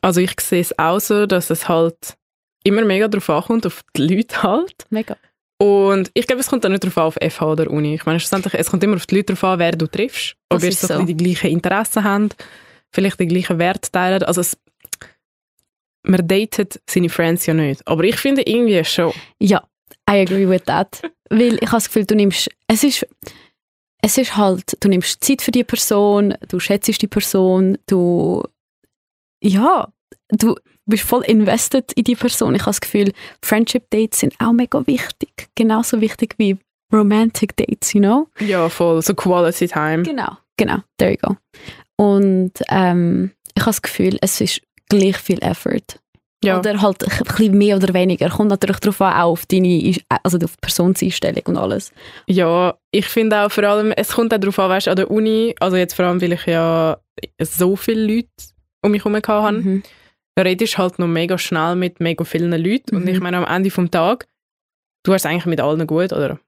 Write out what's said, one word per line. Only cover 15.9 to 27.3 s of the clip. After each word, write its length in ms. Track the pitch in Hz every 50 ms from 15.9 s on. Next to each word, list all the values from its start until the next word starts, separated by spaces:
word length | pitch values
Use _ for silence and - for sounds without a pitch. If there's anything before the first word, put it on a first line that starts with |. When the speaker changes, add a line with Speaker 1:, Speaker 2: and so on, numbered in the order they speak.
| _ _ _
Speaker 1:
man 220 | - 190 180 180
datet 540 | 165 190 196 214 220 - - 208 190 - - _ -
seine 200 | - 190 180 170
Friends 380 | - - 170 165 170 175 -
ja 80 | - 160
nicht. 320 | 160 156 143 139 - -
Aber 180 | - - 156 165
ich 120 | 208 233
finde 260 | - - 277 277 277 262
irgendwie 420 | - 214 233 240 226 208 175 160
schon. 280 | - - - 175 165 - - - - _ _
Speaker 2:
Ja, 220 | 208 190 202 180 - _ _ _ _ _ - _ _ -
I 100 | 202 202
agree 280 | 190 175 185 196 196 185
with 140 | 185 185 -
that. 340 | - - 160 196 - - - - 330 _
Speaker 1:
<laughs> 140 | _ _ _
Speaker 2:
Weil 240 | - 220 240 240 226
ich 60 | - - -
habe 80 | -
das 100 | 233 -
Gefühl, 180 | - - 220 208
du 80 | - 214
nimmst, 360 | 214 202 196 185 - - - - _ _
es 180 | _ 220 220 -
ist, 220 | 285 254 - - - _ _ - - - - - _ _ _ _ _ _ _ _ _ _ _ -
es 160 | 220 - -
ist 180 | 262 - -
halt, 400 | 214 208 196 185 180 185 - - -
du 80 | - 202
nimmst 340 | 196 180 175 - - _ -
Zeit 160 | - 277 269 -
für 80 | - 240
die 120 | 247 240
Person, 680 | - - 226 - - 226 202 202 208 202 202 202 202 - - - -
du 100 | - 180
schätzt 400 | - - 202 202 - - 214 -
die 60 | -
Person, 720 | 202 - 208 196 -